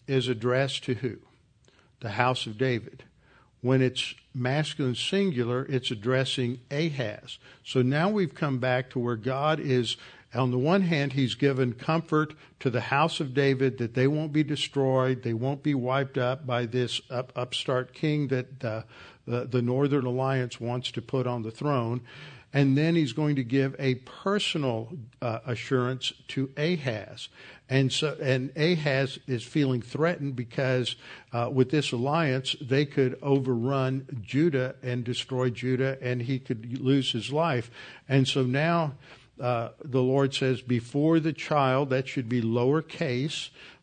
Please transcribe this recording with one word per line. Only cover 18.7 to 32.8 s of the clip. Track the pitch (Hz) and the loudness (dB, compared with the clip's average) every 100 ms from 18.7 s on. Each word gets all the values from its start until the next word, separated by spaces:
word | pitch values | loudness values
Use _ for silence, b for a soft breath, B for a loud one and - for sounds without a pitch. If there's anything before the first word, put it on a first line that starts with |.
| 110 - B B B - | -6 -10 B B B -4
the, | 120 127 | -4 0
the | 123 | 0
Northern | 120 127 143 143 | 2 2 2 2
Alliance | 123 123 131 131 127 - | 0 0 0 0 -2 -6
wants | 117 123 123 | -4 -4 -4
to | - | -8
put | - 131 123 | -4 -2 0
on | 123 | -2
the | 110 | -6
throne. | - 147 139 113 123 123 B B B B | -4 0 0 0 -4 -8 B B B B
And | 139 139 135 | 2 4 4
then | 160 | 4
he's | 170 143 | 4 2
going | 135 151 143 | 0 0 0
to | |
give | 120 135 135 135 | 2 2 2 0
a | 139 127 | -2 -2
personal, | - - 196 202 - 165 139 113 117 170 107 _ | -6 -6 -2 0 0 0 0 -2 -6 -12 -16 _
uh, | 120 113 - | -4 -4 -4
assurance | 117 - 131 123 131 - - - | -6 0 2 2 -2 -6 -8 -8
to | - 135 - | -6 -4 -2
Ahaz. | 156 175 131 107 98 117 - B B B - | -2 0 -2 -6 -8 -14 -16 B B B 0
And | 131 135 | 2 4
so, | - 151 - | 2 -2 -2
and | 143 131 131 156 | 0 0 0 0
Ahaz | 156 170 151 135 135 - - | 2 2 2 0 0 -4 -6
is | 120 | -6
feeling | - 156 135 127 | -2 0 2 0
threatened | 113 127 160 180 139 123 | -4 -2 -2 0 -4 -6
because, | 117 - 131 127 120 - B B B | -6 -2 0 2 0 -6 B B B
uh, | 117 120 | -4 0
with | 131 127 | 2 4
this | 151 - | 4 0
alliance, | 120 131 160 156 131 131 - | -2 0 2 2 0 -2 -6
they | 131 135 | 0 2